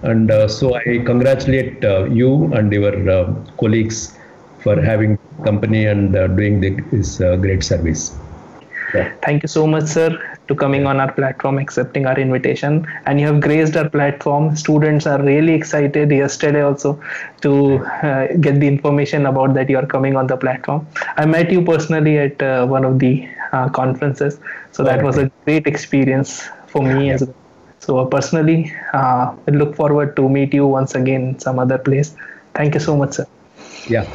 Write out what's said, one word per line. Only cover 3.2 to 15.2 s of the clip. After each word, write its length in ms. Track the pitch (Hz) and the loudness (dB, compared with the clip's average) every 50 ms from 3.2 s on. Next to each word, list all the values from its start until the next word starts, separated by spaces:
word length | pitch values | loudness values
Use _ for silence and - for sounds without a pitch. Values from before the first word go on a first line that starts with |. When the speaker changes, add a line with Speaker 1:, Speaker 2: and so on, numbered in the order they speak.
| 90 87 101 107 - - - - | 2 0 -2 -6 -8 -14 -6 -2
Speaker 1:
colleagues 580 | - 107 110 113 107 110 110 - - - - - - - - - - - - - | 0 2 2 2 0 -2 -4 -8 -10 -12 -16 -20 -20 -20 -20 -20 -20 -20 -20 -6
for 220 | - - 101 104 | -2 0 0 2
having 360 | 98 104 110 104 110 107 104 104 - - - - - | 2 2 2 2 2 2 0 -2 -4 -12 -18 -6 -2
company 420 | 110 104 104 104 107 110 110 107 | -2 0 0 0 0 2 2 2
and, 300 | 107 104 104 101 95 92 | 2 2 2 2 2 2
uh, 120 | 92 92 92 | 2 2 2
doing 320 | 92 98 107 104 104 101 | 2 0 2 2 2 2
the, 120 | 92 95 95 - - - | 0 0 -2 -4 -6 -2
this, 300 | - 107 95 - - - | -2 -2 -2 -2 -2 0
uh, 140 | 95 90 90 | 0 2 2
great 280 | 92 95 98 95 92 - | 2 0 0 0 -2 0
service. 520 | - 95 85 87 82 78 78 - - - - - - - - - - - - - - - - - - - | -2 -2 0 0 -2 -2 -4 -6 -10 -12 -14 -16 -16 -20 -20 -20 -20 -20 -20 -20 -16 -12 -10 -10 -4 -4
Yeah. 160 | - - - - - | -4 -4 -4 -8 -8
Speaker 2:
Thank 220 | - - 147 147 - | -4 -2 -2 -2 -2
you 40 | 156 | -2
so 180 | - 165 156 | 0 0 2
much, 200 | 156 156 156 151 | 2 2 0 0
sir, 240 | 156 156 165 160 160 160 - - - - - _ - | -2 0 0 0 0 0 -4 -8 -12 -14 -18 _ -6
to 80 | 139 | -2
coming 300 | 139 139 139 139 139 139 | -2 0 0 0 0 0
on 140 | 139 135 135 | 0 0 0
our 120 | 135 135 | 0 -2
platform, 460 | - - 139 135 131 - - 135 139 139 | -2 -2 -2 -2 -4 -4 -4 -2 -2 -2
accepting 460 | 139 143 - - 123 123 - 143 135 | -4 -4 -4 -4 -4 -2 -2 -2 0
our 140 | 131 131 135 | 0 0 0
invitation. 680 | 135 131 127 127 127 131 127 - - 143 151 156 165 - - - - | 0 0 0 0 0 -2 -2 -2 -2 0 0 0 -2 -4 -12 -8 -4
And 160 | 139 139 143 | -2 0 2
you 60 | 147 151 | 2 2
have 120 | 151 147 | 2 2
graced 380 | 143 - 151 156 160 156 156 170 | 2 2 2 2 2 2 0 -2
our 120 | 151 151 | -2 0
platform. 680 | - 147 143 143 139 - - 151 143 147 151 156 151 | 0 0 0 0 -2 -2 -4 -2 0 0 0 0 -2
Students 520 | 156 - - 156 151 151 151 151 147 147 - | -2 0 0 2 2 4 2 2 0 0 0
are 140 | 143 139 | -2 0